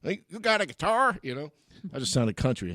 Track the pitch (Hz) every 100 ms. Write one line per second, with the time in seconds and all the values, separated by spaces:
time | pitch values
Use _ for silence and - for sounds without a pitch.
0 | - 196 _ 202 220 214 196 233 180 226
1 | 262 185 135 127 147 _ _ - 185 135
2 | 127 131 113 101 135 123 90